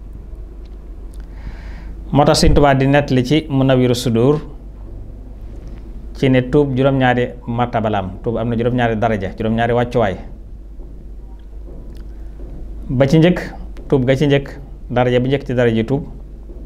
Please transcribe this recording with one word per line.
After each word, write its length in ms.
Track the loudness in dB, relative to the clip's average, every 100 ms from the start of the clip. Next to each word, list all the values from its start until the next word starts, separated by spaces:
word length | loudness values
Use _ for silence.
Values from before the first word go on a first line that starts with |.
| -14 -14 -14 -12 -14 -14 -14 -14 -14 -14 -14 -14 -14 -12 -12 -12 -12 -12 -12 -12 -2
Moo 140 | 4 4
tax 180 | 6
Sëñ 100 | 6
Tuubaa 220 | 8 6 6
di 100 | 4
nettali 360 | 4 4 2 4
ci 200 | 2 2
Munawwirus 520 | 2 4 4 4 2
Sudur 380 | 2 4 4 2 -2 -14 -16 -16 -14 -14 -14 -14 -16 -14 -14 -14 -14 -14 -14 -14 -12 0
ci 120 | 4
ne 120 | 4 4
tuub 260 | 4 4 4
juróom-ñaari 540 | 2 4 4 4 0 -4 -6
martaba 420 | -2 0 0 0
la 100 | 0
am. 100 | -2 -6
Tuub 120 | -4 -2
am 120 | 0
na 60 | 0
juróom-ñaari 380 | 0 2 2 2
daraja, 300 | 2 0 -2 -2
juróom-ñaari 360 | 0 2 2
wàccuwaay. 420 | 2 2 2 2 0 -8 -14 -14 -16 -16 -14 -14 -14 -14 -14 -16 -16 -16 -14 -14 -14 -14 -14 -14 -12 -14 -12 -12 -12 -12 -10 -4
Ba 160 | 2 6
ci 120 | 8
njëkk, 200 | 6 4 -4 -10 -12 -10 0
tuub 160 | 2 2
ga 100 | 2
ci 80 | 4
njëkk, 220 | 2 0 -12 -14 -14 -4
daraja 300 | 0 4 4
bi 100 | 2
njëkk 160 | 0 0
ci 80 |
daraja 300 | 2 4 4 2
tuub, 180 | -2 -4 -12 -14 -16 -14 -14